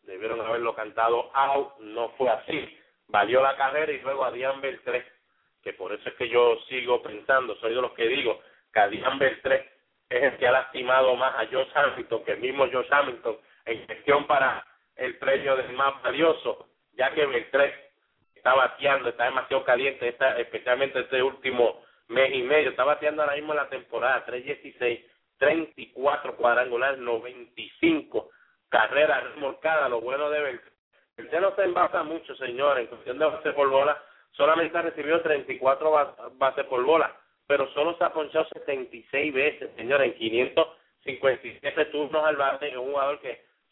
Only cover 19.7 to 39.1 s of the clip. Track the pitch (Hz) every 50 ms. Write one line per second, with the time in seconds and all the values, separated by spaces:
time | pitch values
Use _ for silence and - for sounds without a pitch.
19.7 | 127 123 135 139 135 - 127 120 120 - 135 131 - 120 117 - - 107 - 127
20.7 | 123 127 139 135 - 131 120 - 135 127 127 135 131 - - 131 123 120 120 110
21.7 | - - - _ _ _ _ - 117 127 135 131 131 131 123 127 147 151 147 131
22.7 | 113 120 127 143 151 147 156 151 151 156 151 147 143 147 151 156 151 147 139 -
23.7 | 135 127 120 - 120 113 113 127 131 120 - - 120 123 123 139 143 - - 139
24.7 | - - 123 123 120 113 - _ _ _ _ _ _ - 135 143 156 165 160 147
25.7 | - - - - _ 127 131 143 143 143 - 127 120 - 120 120 120 123 123 127
26.7 | 120 117 127 139 135 131 123 120 117 110 117 123 127 123 120 - _ - 110 98
27.7 | - _ - 339 320 302 - - - 107 - - - _ _ _ _ _ _ _
28.7 | - 117 110 - 127 139 151 151 143 131 123 127 - 151 147 135 123 - - 156
29.7 | 160 156 139 127 120 113 113 123 131 139 151 147 151 151 147 139 123 117 - _
30.7 | _ _ _ _ _ _ _ _ _ - 113 - - 165 190 196 190 202 196 180
31.7 | 175 175 180 156 - 180 160 151 160 165 - - 131 - 135 123 120 123 143 147
32.7 | 139 127 117 110 120 113 - - 123 143 156 151 - - - 156 135 143 143 135
33.7 | 135 135 139 147 147 - - - _ _ _ _ _ - 143 147 160 165 165 147
34.7 | 160 170 165 165 - 156 143 147 160 170 165 160 151 139 127 - 127 - 123 135
35.7 | 135 135 156 156 156 147 143 139 - - 120 120 127 131 139 131 131 147 139 -
36.7 | 131 123 123 139 160 160 139 - - - _ _ _ _ _ - 147 135 139 135
37.7 | - 147 147 170 170 - 180 170 - 165 151 139 - 156 160 - - - - -
38.7 | 139 131 127 - - 117 - _